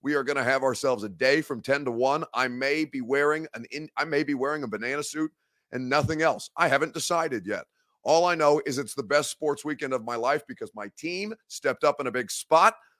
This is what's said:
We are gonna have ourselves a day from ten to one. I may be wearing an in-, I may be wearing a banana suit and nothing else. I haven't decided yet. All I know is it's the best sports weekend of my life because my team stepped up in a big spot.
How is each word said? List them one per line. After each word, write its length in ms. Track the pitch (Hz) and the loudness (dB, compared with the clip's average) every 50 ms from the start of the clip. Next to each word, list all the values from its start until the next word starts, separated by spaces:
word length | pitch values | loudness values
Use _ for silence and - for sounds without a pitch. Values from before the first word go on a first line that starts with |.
We 120 | - 139 151 | -2 0 -2
are 100 | 139 131 | 0 0
gonna 200 | 123 143 139 127 | 0 -2 0 2
have 180 | 123 135 135 | 2 2 2
ourselves 400 | 131 131 120 - - 135 127 107 101 | 2 0 0 0 0 0 0 0 -4
a 40 | 113 | -8
day 320 | 92 80 127 131 139 160 | -4 0 4 4 4 4
from 220 | 151 - 143 113 | 2 -2 -8 -8
ten 220 | - - 135 143 143 | 0 0 0 0 0
to 40 | 127 | -2
one. 340 | 117 117 127 131 143 156 165 - - | 0 2 2 2 2 0 -2 -4 -2
I 140 | 117 127 127 | -2 -2 -2
may 360 | 123 123 135 139 143 156 156 | -2 -2 0 0 0 0 -2
be 160 | 139 - 135 | -4 -4 -8
wearing 460 | 123 110 135 139 147 147 151 160 160 - - | -2 0 0 2 2 2 2 0 -4 -10 -12
an 100 | 113 117 - | -14 -14 -12
in-, 180 | - 147 156 147 _ | -12 -12 -12 -8 _
I 80 | - 147 | -4 -2
may 180 | 165 156 143 | 0 0 0
be 120 | 156 139 143 | 0 0 0
wearing 300 | 127 131 139 151 151 139 | 0 0 -2 -2 -4 -4
a 40 | 117 | -6
banana 340 | 98 107 113 123 139 147 | -6 -6 -4 -4 -4 -4
suit 300 | 147 - - 151 156 160 _ _ _ _ _ _ _ _ | -6 -6 -4 -4 -6 -6 _ _ _ _ _ _ _ _
and 160 | - 127 127 127 | -8 -8 -2 0
nothing 320 | 135 151 143 - 160 156 | 2 2 2 0 0 2
else. 300 | 160 160 107 104 - - _ - | 2 2 2 0 -6 -12 _ 0
I 100 | 135 127 | 2 2
haven't 240 | 135 135 156 156 | 4 2 2 -2
decided 540 | - 165 - - 175 165 165 160 131 110 87 | -4 -6 -2 0 0 0 0 -2 -4 -6 -4
yet. 180 | 101 104 87 - _ _ _ _ _ _ _ | -4 -6 -6 -6 _ _ _ _ _ _ _
All 240 | _ 123 151 165 175 | _ 4 4 6 6
I 80 | 180 175 | 4 4
know 260 | 165 151 147 147 156 - | 6 6 6 6 6 2
is 100 | - 131 | -2 -4
it's 180 | 131 139 - - | -4 -4 -6 -6
the 80 | - | -8
best 280 | 123 95 139 147 147 - | -2 2 2 2 2 2
sports 340 | - _ 156 151 143 139 - | -6 _ -2 -2 -2 -2 -4
weekend 300 | 151 151 - 151 135 131 | -6 -6 -4 -4 -4 -2
of 100 | 123 110 | -4 -2
my 120 | 117 120 | -4 -4
life 260 | 117 117 127 147 151 - | 0 0 0 0 0 -2
because 240 | - 127 _ 117 101 _ | -8 -12 _ -10 -12 _
my 160 | 107 104 104 _ - | -10 -12 -12 _ -10
team 340 | - 165 180 185 202 214 220 _ _ _ | -10 -8 -6 -6 -6 -8 -10 _ _ _
stepped 360 | - - - 139 123 - - | -16 -4 -2 -2 -2 2 2
up 160 | 147 143 - | 0 0 0
in 60 | 139 | -4
a 60 | 127 | -4
big 180 | 107 127 120 98 | -2 -4 -4 -4
spot. 440 | - - - _ 160 160 180 220 220 - _ _ _ | -8 -10 0 _ 4 6 6 6 4 0 _ _ _